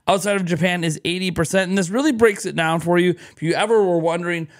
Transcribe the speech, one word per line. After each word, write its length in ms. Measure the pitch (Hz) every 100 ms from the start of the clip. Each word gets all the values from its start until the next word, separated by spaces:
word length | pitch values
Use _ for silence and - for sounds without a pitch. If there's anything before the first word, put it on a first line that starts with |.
| -
outside 300 | 190 196 196
of 80 |
Japan 400 | 175 160 180 180
is 160 | 165 151 160
eighty 240 | 180 185
percent. 400 | 170 160 190 180
And 80 | 196
this 100 | 175
really 240 | 226 302
breaks 320 | 226 226 202
it 100 | 185
down 260 | 151 160 165
for 180 | 170 175
you. 140 | 180 165 -
If 80 | -
you 120 | 160
ever 280 | 156 214 220
were 160 | 190 170
wondering, 500 | 165 175 175 170 156